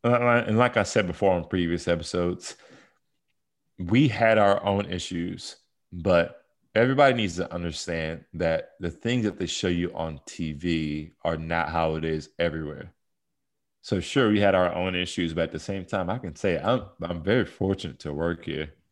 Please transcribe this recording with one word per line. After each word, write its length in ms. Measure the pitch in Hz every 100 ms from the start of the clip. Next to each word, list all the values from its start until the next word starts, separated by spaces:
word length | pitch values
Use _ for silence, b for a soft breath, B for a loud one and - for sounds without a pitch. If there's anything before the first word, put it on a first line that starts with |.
Uh, 40 | 117
uh, 360 | 120 120 120 -
and 120 | 107
like 180 | 123 117
I 60 |
said 240 | 98 113 92
before 260 | 87 98
on 160 | 90 80
previous 380 | 92 85 85 -
episodes, 680 | 85 82 92 87 90 - - B B B B _ _ _ _ _ _ _ -
we 300 | 87 113 147
had 300 | 101 113 107
our 240 | 101 98
own 220 | 101 101 101
issues, 720 | 90 - 87 87 92 - - _ _ _
but 520 | 90 85 87 85 - _ _ _
everybody 400 | 110 131 135 139
needs 220 | 120 101 85
to 160 | 90
understand 720 | 87 85 80 - 82 80 82 _
that 360 | 80 85 80 - _
the 100 | 87
things 340 | - 117 123
that 140 | 104 -
they 80 | 90
show 220 | - 92
you 240 | 87 87
on 260 | - 82 76 -
T 260 | - 82
V 600 | 71 87 82 76 76 78 _
are 120 | - 80
not 320 | 80 85 76
how 280 | 82 82 80
it 80 |
is 260 | 80 80 - -
everywhere. 540 | 85 80 76 71 92 _ _ _ _ _ _ _ _ _
So 160 | - 98
sure, 280 | 82 139 113
we 100 | 104
had 140 | 101
our 180 | 95 90
own 200 | 87 92
issues, 400 | 90 90 - 85
but 100 | 80
at 80 | 82
the 60 | -
same 260 | - 98
time, 240 | 87 101 90
I 100 | 117
can 180 | 87 78
say 240 | 101 82
I'm, 200 | 90 123 104 _
I'm 200 | 85 87
very 220 | 80 120
fortunate 540 | 98 - 95 95 85 -
to 120 | 73
work 320 | 73 85 82
here. 280 | - 73 76 _ _